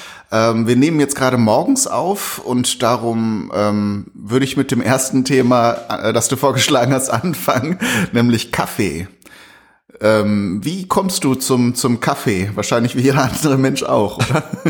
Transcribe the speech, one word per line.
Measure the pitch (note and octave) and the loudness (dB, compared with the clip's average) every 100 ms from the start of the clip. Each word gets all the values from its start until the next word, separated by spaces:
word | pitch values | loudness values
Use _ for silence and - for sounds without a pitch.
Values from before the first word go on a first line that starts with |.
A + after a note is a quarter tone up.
| - - - | -18 -20 -4
Ähm, | A2 A#2 A2+ A2+ | 0 2 2 2
wir | B2 | 4
nehmen | D3+ D#3 | 4 2
jetzt | C#3 | 0
gerade | - B2+ B2 | 0 0 2
morgens | A2 A#2+ F3 C4 - | 4 2 2 0 0
auf | A2 E3+ G3+ - - | -2 -2 -4 -6 -8
und | - B2 B2 - | -4 -2 -2 0
darum, | A#2 A#2+ A#2 A2+ A2+ G#2+ C#2+ | 0 0 0 0 0 -2 -4
ähm, | F#2+ G#2 G#2 G#2 G2+ - | -2 0 0 0 -2 -8
würde | - G2+ B2+ C3+ | -14 -2 0 0
ich | C#3+ | -2
mit | C3 | -2
dem | A#2+ | 0
ersten | A2+ B2+ - C3 B2+ | 0 0 0 0 2
Thema, | C3 B2 B2 A#2 A#2 - | 2 4 4 2 0 -6
äh, | G#2 G#2+ | -4 -2
das | A2+ - | 0 0
du | B2+ | 0
vorgeschlagen | C#3 B2 - C3 A#2+ | 0 2 2 2 2
hast, | C3 - | 0 0
<laughs> | |
anfangen, | A2+ F3+ - - - D3 F3+ B3 A3+ F#3 | -2 -2 -2 -2 0 -2 -4 -2 -2 0
nämlich | A#2 A#2+ A2+ - | 2 2 2 -2
Kaffee. | - - - G2 D2+ F#2 - - - - - _ _ _ - | -4 -4 -2 -4 -4 -10 -14 -20 -20 -20 -20 _ _ _ -2
Ähm, | G#2+ G#2+ G#2 G#2 G2 G2+ | 2 4 2 0 0 -2
wie | D3 F#3+ F3+ | -4 -6 -2
kommst | G#3 F#3+ - | 0 0 0
du | C#3+ C3 | 0 0
zum, | - B2+ A#2+ | 0 2 2
zum | A#2+ B2+ A#2 | 0 0 0
Kaffee? | - C#3+ C3 F#2+ G2 | -2 -2 0 0 -2
Wahrscheinlich | G#2 G2+ A#2+ A#2+ C3 | -4 0 0 0 2
wie | |
jeder | C3 C3+ | 2 2
andere | B2+ - D3+ C3 | 0 0 0 2
Mensch | C3+ C3+ | 2 0
auch, | - C3 G2+ - | 0 0 0 -2
oder? | A#2+ D3+ - - D#3+ | -2 -2 -2 -4 -4